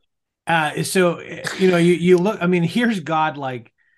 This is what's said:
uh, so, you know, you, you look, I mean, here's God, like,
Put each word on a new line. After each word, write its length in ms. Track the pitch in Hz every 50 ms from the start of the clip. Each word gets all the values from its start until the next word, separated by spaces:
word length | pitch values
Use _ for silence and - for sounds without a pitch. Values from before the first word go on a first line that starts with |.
| _ _ _ _ _ _ _ _ _
uh, 360 | - 170 165 156 147 143 156 156
so, 380 | - - 190 180 175 160 135
you 500 | - - 175 - - - - - 190 185
know, 60 | 180
you, 180 | 170 170 175 180
you 240 | 156 170 180 180 175
look, 240 | 180 214 220 - 175
I 40 |
mean, 160 | 175 180 180 170
here's 360 | 165 - 233 247 233 226 190
God, 360 | 143 147 160 156 156 156 135
like, 360 | 143 139 131 127 120 113 _ _ _ _ _ _